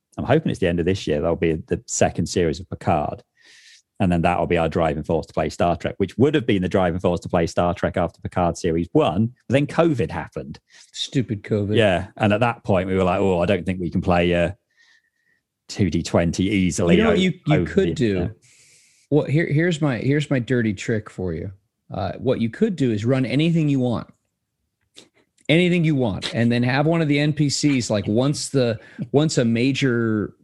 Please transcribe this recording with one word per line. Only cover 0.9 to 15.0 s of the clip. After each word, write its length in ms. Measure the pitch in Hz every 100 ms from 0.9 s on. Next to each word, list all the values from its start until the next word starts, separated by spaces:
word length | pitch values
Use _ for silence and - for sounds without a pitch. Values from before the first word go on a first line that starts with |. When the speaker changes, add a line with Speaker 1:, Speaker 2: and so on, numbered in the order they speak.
| 95 -
Speaker 1:
year. 140 | 76
There'll 160 | 82 82
be 160 | 85
the 280 | 80 - 87 -
second 380 | - 90 - 82
series 340 | 98 85 78
of 100 | 87
Picard. 540 | - - 82 73 - - _ - - - - _ -
And 100 | 95
then 120 | 87
that'll 240 | 87 87 82
be 100 | 85
our 100 | 82
driving 360 | 90 82 78
force 240 | 76 82 -
to 60 |
play 160 | - 80
Star 280 | - 87 82
Trek, 160 | - -
which 200 | 95 -
would 180 | 139 156
have 100 | 120
been 160 | 98
the 40 | 90
driving 320 | 98 90 85
force 220 | 92 85
to 80 | 85
play 180 | 90 82
Star 260 | - 87
Trek 220 | 85 87 95
after 240 | 85 -
Picard 380 | - - 85 -
Series 320 | 87 82 85
one. 360 | 151 135 82 117 - -
But 60 |
then 120 | 131 143
covid 440 | - 170 131 78
happened. 480 | 87 - - - - _ - -
Speaker 2:
Stupid 520 | - - 139 110 104
covid. 340 | - 107 101 110
Speaker 1:
Yeah. 300 | 104 87 92 -
And 160 | 110
at 80 | 107
that 240 | 120 113 -
point, 240 | 95 95
we 60 | 95
were 80 | 90
like, 140 | 90
"Oh, 180 | 98 87
I 60 | 87
don't 200 | 95 90
think 140 | 92
we 120 | 85
can 100 | 90
play, 320 | 90 87 87
uh, 180 | 85 85 - _ _ _ _